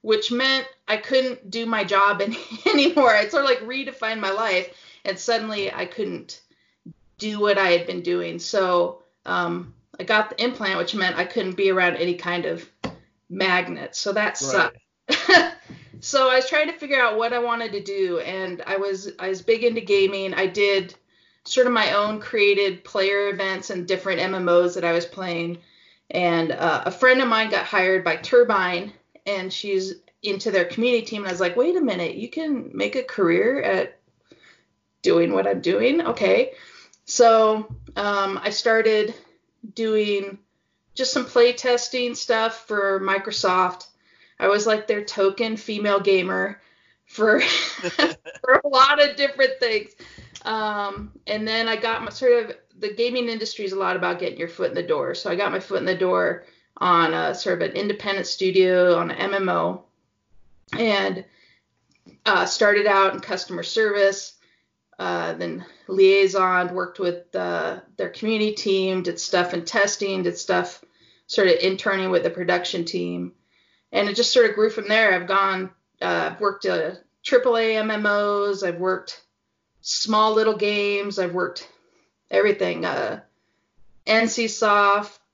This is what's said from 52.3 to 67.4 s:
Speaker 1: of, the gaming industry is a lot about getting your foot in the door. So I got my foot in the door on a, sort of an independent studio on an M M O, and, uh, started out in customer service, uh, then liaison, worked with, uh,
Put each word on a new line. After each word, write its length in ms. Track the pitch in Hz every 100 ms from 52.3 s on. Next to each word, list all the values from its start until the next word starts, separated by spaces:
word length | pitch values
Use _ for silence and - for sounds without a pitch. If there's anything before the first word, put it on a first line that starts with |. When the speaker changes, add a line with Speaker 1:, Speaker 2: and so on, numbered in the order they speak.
| 240 214
Speaker 1:
of, 60 | - _ _
the 160 | 208
gaming 360 | 208 240 247 233
industry 340 | 226 220 -
is 80 | 196
a 60 | 190
lot 180 | 185 180
about 240 | 175 175
getting 180 | 175 -
your 120 | 165
foot 200 | - 180
in 60 | 175
the 80 |
door. 320 | 170 151 143 143
So 140 | 202
I 60 | 175
got 180 | 202
my 80 | 185
foot 180 | - 190
in 60 | 180
the 100 | 180
door 480 | 185 180 175 180 - _ _ -
on 380 | 180 170 160
a, 200 | 165 160
sort 280 | - 202 175
of 80 | 170
an 80 | -
independent 500 | 202 208 208 196 -
studio 680 | - 190 185 185 180 180 170
on 120 | 170
an 60 | 151
M 160 | 190 196
M 120 | 190
O, 380 | 175 170 185 _ _ _ _ _ - - - _ -
and, 460 | 226 202 196 185 - _ _ _ _ _ _ _ - _ -
uh, 200 | 190 180
started 420 | - 208 208 208
out 260 | 196 196
in 80 | 185
customer 420 | - 185 - 175
service, 680 | 170 - 220 202 196 196 - - _ _ _ _ _ _
uh, 320 | 90 85 85
then 320 | 165 175 165 180 - -
liaison, 840 | 190 190 196 190 190 185 180 175
worked 260 | 180 180 -
with, 340 | 180 175 -
uh, 440 | 190